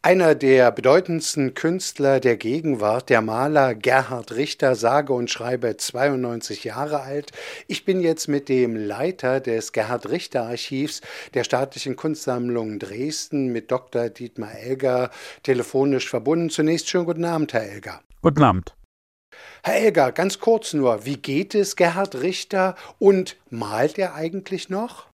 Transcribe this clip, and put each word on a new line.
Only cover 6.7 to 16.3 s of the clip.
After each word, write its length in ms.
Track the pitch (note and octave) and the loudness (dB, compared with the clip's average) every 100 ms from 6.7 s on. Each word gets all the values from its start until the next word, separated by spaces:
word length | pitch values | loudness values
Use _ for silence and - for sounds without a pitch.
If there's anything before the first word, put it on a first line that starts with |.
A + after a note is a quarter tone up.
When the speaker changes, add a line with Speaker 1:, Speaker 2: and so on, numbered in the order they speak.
| A2 D3 D3+ | -8 -6 -6
Speaker 1:
alt. 300 | C3+ C#3+ D3 - - - - | -6 -8 -10 -16 -14 -16 -10
Ich 180 | F#3+ - | -8 0
bin 160 | F#3 | 2
jetzt 260 | E3+ D#3+ - | 2 0 0
mit 220 | C#3+ C#3 | -2 0
dem 260 | C3 B2 A2 | 2 2 0
Leiter 640 | G#2 G#2 D#3 F#3+ B2+ C3 | -6 -4 -6 -4 -2 -2
des 340 | C3 A2+ G#2+ | -2 -4 -4
Gerhard 360 | - A2 B2 - | -4 -2 -4 -4
Richter 320 | D#3 - C3 | -6 -4 -6
Archivs 600 | A#2 A#2+ - C3 D3 - - - - C3 | -4 -8 -6 -6 -6 -8 -14 -16 -8 -4
der 80 | |
Staatlichen 520 | A#2 B2+ C3+ - C#3 B2 | -2 -2 -2 -6 -8 -6
Kunstsammlung 840 | D#3+ D3+ - B2 B2 A#2+ A2 G#2 | -4 -4 -4 -4 -2 -4 -4 -8
Dresden, 720 | G2+ G#2 C#3+ D3+ - D3 C3 | -10 -6 -6 -6 -6 -2 -2
mit 180 | A#2 - | -4 -2
Doktor 400 | B2+ - B2+ A#2 | -4 -2 -4 -4
Dietmar 480 | - A#2+ - G#2+ A2 | -6 -14 -12 -12 -12
Elger, 540 | A2+ C3 C3 B2 B2+ - - - | -6 -2 0 0 -2 -6 -18 -12
telefonisch 680 | - B2+ A#2 C3 C#3 C3 - | 0 0 0 0 2 0 -2
verbunden. 400 | B2 A#2 | -4 0